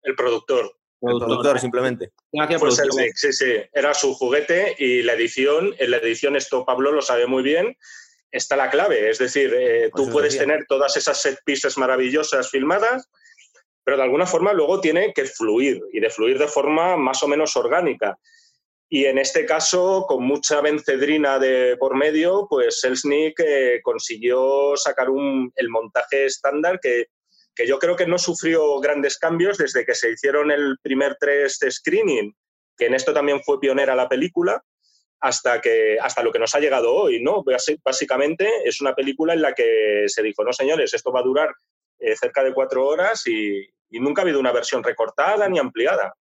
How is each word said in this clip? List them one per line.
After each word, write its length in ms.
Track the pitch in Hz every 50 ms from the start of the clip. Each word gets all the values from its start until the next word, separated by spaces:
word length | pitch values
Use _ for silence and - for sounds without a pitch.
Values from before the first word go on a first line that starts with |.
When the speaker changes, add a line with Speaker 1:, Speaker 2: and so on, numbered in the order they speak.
Speaker 1:
El 140 | _ - 131
productor. 500 | - 131 123 117 110 - - 135 123 147
Speaker 2:
El 60 | - - _ _ _ _ _
productor, 280 | - 123 120 120 120
Speaker 3:
Productor. 320 | 117 113 127 - 143 135 127
Speaker 2:
simplemente. 520 | 127 123 117 127 127 127 123 113 - - _ _ _ _
Speaker 3:
¿Quién 120 | - 147 151
hacía 140 | 151 170
Speaker 1:
Fue 120 | 160 156 135
Speaker 3:
productor? 220 | 123 - 143 135
Speaker 1:
Selznick, 240 | 135 135 123 113 113
sí, 160 | - - 143 131
sí. 200 | - 139 127 120 107 104 -
Era 220 | - 147 135 147 147
su 220 | 143 - 139 131
juguete 600 | - 131 123 131 147 147 - 170 175 202 202 - -
y 240 | 143 127 123 123 117
la 100 | 120 117
edición, 600 | 113 117 117 - 131 131 139 147 160 180 202 -
en 140 | - 139 120
la 60 | 120
edición, 380 | 120 113 117 117 - - 139 143
esto 300 | 139 135 - - 127 127
Pablo 260 | - 127 123 131 143
lo 120 | 151 147 131
sabe 240 | 131 123 120 120
muy 160 | 123 131 131 127
bien, 340 | 139 151 165 190 233 262 _ _ - - - - _ _ _ _ _
está 240 | - 127 - - 139
la 160 | 139 135 127
clave. 400 | - 143 180 208 147 113 104 110
Es 80 | 110 110
decir, 340 | 127 123 - 147 139 131 113
eh, 340 | 123 127 123 113 117 117 110
Speaker 2:
Por 60 | - 151
Speaker 1:
tú 20 | 135
Speaker 2:
eso 60 | 127
Speaker 1:
puedes 220 | 117 147 147 147 135
Speaker 2:
decía. 140 | 135 143
Speaker 1:
tener 180 | 139 151 151 -
todas 300 | _ 139 135 143 135 143
esas 240 | 143 - 151 139 -
set 160 | - 147 135 - _
pieces 320 | - 139 135 - 135 131
maravillosas 720 | 139 131 127 131 127 131 127 131 151 156 - - 135 127 -
filmadas, 580 | - 139 131 151 180 202 214 226 247 262 254 _ _ _ _ - - _ - _ _ _ _ _ _ _ _
pero 120 | - 139
de 80 | 135 131
alguna 220 | 127 127 151 180
forma 280 | 175 175 165 175 202 208
luego 280 | 175 151 147 185 190
tiene 320 | - 160 156 175 202 214 -
que 120 | - 131
fluir, 560 | 131 - - 113 110 104 117 135 139 120 98 107 101 98
y 60 | 110
de 100 | 104 113
fluir 300 | - - 110 117 131 131
de 80 | 147
forma 500 | 147 - 143 139 147 151 160 170 180 180
más 240 | 165 135 131 131 -
o 60 | -
menos 280 | 143 147 147 156 151 -
orgánica. 640 | 131 113 117 139 170 175 151 117 - 113 101 95 _ _ _ - - _ _ _ _ _ _ _ _ _ _
Y 160 | 160 139 139
en 120 | 135 131
este 280 | 139 135 131 - 165 151
caso, 580 | 156 156 160 156 - - 180 180 185 190 190 190
con 160 | 190 139 127 123
mucha 380 | 131 143 143 - - 151 147
bencedrina 760 | 147 151 151 147 - - 135 131 139 147 156 156 151 139 135 131
de 380 | 135 131 131 127 127 123 123
por 180 | 123 135 135 123
medio, 480 | 135 143 156 151 156 160 175 185 202 202
pues 320 | 202 156 135 123 117 113 -
Selznick, 600 | - 127 127 131 - 143 143 147 156 160 156 -
eh, 400 | 170 156 147 139 131 127 123 113
consiguió 920 | - 123 117 113 - - 117 107 113 123 123 127 131 135 139 139 139 143 143
sacar 340 | 135 - 151 131 - 127 127
un, 420 | 135 135 143 139 135 131 127 123 _
el 140 | - 127 117
montaje 560 | 117 113 117 107 _ 127 113 - 143 139 139
estándar 540 | 135 131 - - 139 143 151 156 175 185 185
que, 280 | - 175 120 120 117 _ _ _ _ _ _ _ _ _ _
que 120 | - 120
yo 120 | 120 139 135
creo 160 | - 170 175
que 100 | 175 180
no 140 | 170 175 175
sufrió 600 | - - 175 - - 160 165 165 156 147 143 139
grandes 380 | 135 143 147 147 139 139 135
cambios 400 | - - 160 170 165 175 196 202
desde 260 | 190 156 131 - 127 113
que 120 | - 120
se 160 | - - 117
hicieron 400 | 117 - - 139 139 147 147 151
el 260 | 147 147 147 139 131 - _
primer 320 | 127 135 131 143 139 135
test 480 | - 147 143 143 143 143 135 - - 143
screening, 680 | 131 - - _ 165 160 208 226 190 143 117 104 104 _ _ _ _ _ _ _ _ _
que 80 | _ 120
en 80 | 117 127
esto 200 | 131 131 - 147
también 280 | 147 143 147 143 139 -
fue 160 | - 143 135
pionera 360 | - 139 131 139 - 135 131
la 120 | 127 127
película, 560 | 123 131 127 156 185 _ 170 175 185 214 247 _ _ _ _ _ _ _ _ _ _ _ _
hasta 380 | - 131 123 - - 127 120 117
que, 380 | - 117 113 113 110 110 107 113
hasta 220 | - - - -
lo 100 | 120 117
que 80 | 110 117
nos 140 | 113 113 -
ha 60 | 147
llegado 340 | 147 147 135 127 117 117 127
hoy, 300 | 180 208 160 185 175 123
¿no? 200 | 143 - - 123
Basi-, 360 | 131 127 123 - - 151 156 _
básicamente 640 | 131 131 - 147 127 131 127 143 147 165 165 190 214 233 220 175
es 140 | 120 110 -
una 140 | 139 135 131
película 400 | - 135 139 135 139 156 165 170
en 80 | 165
la 120 | 156 139 131
que 500 | - 120 113 113 110 107 107 104 104 104
se 160 | 101 101 -
dijo, 220 | 107 110 101 - 107
"No, 100 | 120 123
señores, 400 | - 135 139 156 151 131 104 -
esto 180 | 113 - 131
va 100 | 123 127
a 20 | 123
durar, 260 | 127 131 147 151 151 - _ _ _ _ _ _ _ _
eh, 180 | _ - 113 110
cerca 280 | - - 123 - 139 135
de 100 | 131 131
cuatro 320 | 135 131 131 135 127 131
horas", 400 | 139 151 165 180 202 226 214 -
y, 360 | 123 113 110 107 101 101 98 98 _ _ _ _ _
y 100 | - 113
nunca 220 | 127 143 147 202
ha 20 | 190
habido 160 | 180 151 139
una 120 | 131 127
versión 320 | 120 123 117 - - 127 110
recortada 640 | 120 117 - 113 113 - - 147 180 208 208 208 196
ni 80 | 185
ampliada. 560 | 165 135 123 104 113 120 147 190 - 101 95 - _ _